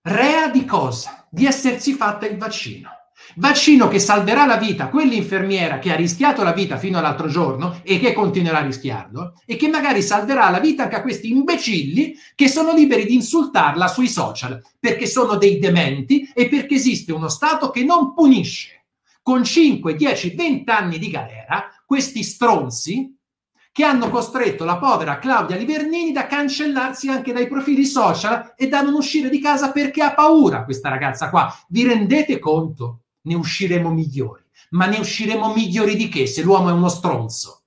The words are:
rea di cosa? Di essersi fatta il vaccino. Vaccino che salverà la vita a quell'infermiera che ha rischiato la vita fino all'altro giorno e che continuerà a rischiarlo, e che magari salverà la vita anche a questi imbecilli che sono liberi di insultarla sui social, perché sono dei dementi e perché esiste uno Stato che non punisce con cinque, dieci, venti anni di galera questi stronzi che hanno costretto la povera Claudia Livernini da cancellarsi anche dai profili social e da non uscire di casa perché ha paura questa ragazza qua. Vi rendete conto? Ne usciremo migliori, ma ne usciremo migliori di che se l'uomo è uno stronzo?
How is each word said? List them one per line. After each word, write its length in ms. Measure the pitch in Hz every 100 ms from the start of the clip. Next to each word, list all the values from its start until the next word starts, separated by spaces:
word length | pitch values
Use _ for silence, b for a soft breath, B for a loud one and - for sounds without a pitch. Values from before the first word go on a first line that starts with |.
rea 480 | 170 208 269 320 311
di 160 | 254 -
cosa? 600 | 180 131 117 - - _
Di 140 | 160 269
essersi 480 | 269 262 240 285
fatta 340 | 269 208 202 214
il 100 | 190
vaccino. 520 | 220 - 113 92 - - _ B B 165
Vaccino 500 | 269 285 - 277 220
che 120 | 196
salverà 460 | 196 208 185 247 285
la 120 | 226
vita 260 | 214 170
a 60 | 131
quell'infermiera 920 | 294 285 226 156 190 196 190 165 139
che 140 | 185
ha 20 | 160
rischiato 480 | 170 - 285 285
la 80 | 185
vita 240 | 196 190 127
fino 220 | 185 180
all'altro 320 | 156 147 160
giorno 500 | 151 147 131 175 175
e 140 | 185 180
che 140 | 240
continuerà 460 | 220 190 190 170 156
a 80 | 143
rischiarlo, 760 | 127 131 110 90 117 175 _ -
e 100 | 226
che 140 | 302
magari 320 | 311 285 214
salverà 480 | - 208 208 269 196
la 100 | 180
vita 240 | 302 277
anche 140 | 226 214
a 40 |
questi 300 | 254 - 226
imbecilli 840 | 254 277 339 233 180 139 185 311 B B -
che 140 | 269
sono 240 | 311 320
liberi 320 | 320 285 226 208
di 80 |
insultarla 760 | 247 - 330 285 190 151 151 180
sui 220 | - 247
social, 520 | 180 - - 127 127 _ _
perché 300 | 233 - 233
sono 300 | 254 214 202
dei 220 | 202 165
dementi 720 | 185 175 139 139 127 277 -
e 160 | - 247
perché 260 | 285 - 269
esiste 380 | 247 277 -
uno 160 | 156 156
Stato 400 | - 294 311 269
che 160 | 240 277
non 280 | 339 269
punisce 680 | - 294 233 - - - _ _ _ _ _
con 220 | - 254 240
cinque, 500 | 330 302 180 160 151
dieci, 400 | 285 - 180 175
venti 340 | 339 269 -
anni 300 | 214 180 160
di 100 | 156
galera 560 | 139 113 113 - 185 - B _
questi 380 | 277 262 220
stronzi 920 | 190 - 240 180 131 117 156 226 269 _ _ _ _ _ _
che 140 | - 294
hanno 240 | 262 226
costretto 560 | 247 - 262 220 - 165
la 120 | 175
povera 400 | 254 202 156 139
Claudia 380 | 262 233 175 185
Livernini 560 | 233 311 302 339 330
da 160 | 277 -
cancellarsi 840 | 285 294 277 302 262 254 262 269
anche 220 | 262 262
dai 160 | 240 247
profili 380 | 269 285 269 277
social 680 | 262 202 - 208 233 - _
e 100 | 262
da 140 | 285
non 140 | 285 294
uscire 340 | - 311 262
di 100 | 285
casa 320 | 294 277 269
perché 320 | 285 277 302
ha 100 | 294
paura 520 | 294 302 320 202 120 120
questa 240 | 131 147
ragazza 400 | 131 139 123 156
qua. 200 | 170 - B _
Vi 140 | 175 247
rendete 520 | 233 196 294 302 262
conto? 640 | 156 156 160 - 120 - _ _
Ne 140 | 156 170
usciremo 540 | 165 - 190 175 165
migliori, 540 | 160 156 135 117 - _ b b
ma 160 | 175 190
ne 120 | 220
usciremo 540 | 190 - 220 220 220
migliori 420 | 220 190 196 202 202
di 140 | 226
che 180 | 151 123
se 160 | -
l'uomo 240 | 165 196 175
è 60 |
uno 160 | 175 175
stronzo? 760 | - 175 123 113 - - -